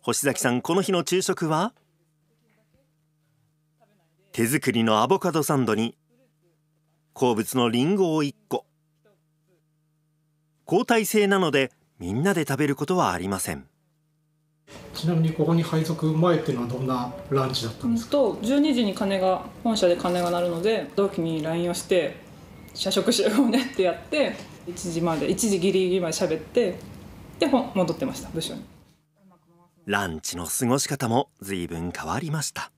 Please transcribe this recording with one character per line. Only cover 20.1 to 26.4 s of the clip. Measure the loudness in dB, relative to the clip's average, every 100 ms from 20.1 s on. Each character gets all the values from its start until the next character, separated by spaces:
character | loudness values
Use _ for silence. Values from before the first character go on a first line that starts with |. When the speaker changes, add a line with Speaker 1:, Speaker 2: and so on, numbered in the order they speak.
| 0
Speaker 3:
が | 0
鳴 | 0
る | 0
の | 0
で、 | 0 0 -2
同 | 0 0
期 | 0
に | -2 -2
ラ | -2 -2
イ |
ン | -2
を |
し | -4
て、 | 0 0 0 -6 -18 -20 -20 -20 -18
「社 | -6 -2
食 | 0 2
し | 2
よ | 2
う | 4 2
ね」 | 2 -2
っ |
て | 0
や | 0
っ | 0
て、 | -4 -2 0 -2 -14 -16 -14
一 | -10 -6
時 | -2
ま | -2 -2
で、 | -2
一 | 0 0
時 | 2
ギ | 2
リ | 2 2
ギ | 0
リ |
ま | -2
で |
喋 | -2 -2
っ | -2